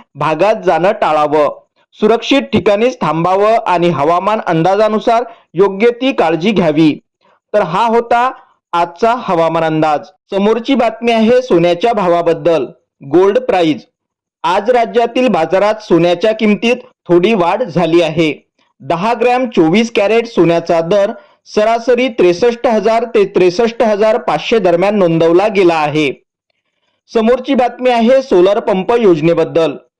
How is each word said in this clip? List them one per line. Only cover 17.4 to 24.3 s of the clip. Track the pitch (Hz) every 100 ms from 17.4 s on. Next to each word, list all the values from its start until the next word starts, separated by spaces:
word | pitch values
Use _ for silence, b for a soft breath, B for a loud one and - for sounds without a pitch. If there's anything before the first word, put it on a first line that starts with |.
| 165 156
झाली | 226 165 165 170
आहे. | 160 151 160 - _ _ _ _
दहा | 135 165 214
ग्रॅम | 233 240 247 254
चोवीस | 214 160 196 233
कॅरेट | - 202 226 233
सोन्याचा | - 165 170 170 165
दर | 165 202 202 233 B B _
सरासरी | - 214 226 226 240 254
त्रेसष्ट | - 180 175 240 233 269
हजार | 220 202 226
ते | 233 226
त्रेसष्ट | 196 175 180 175 233 226
हजार | 233 208 214 226
पाचशे | 208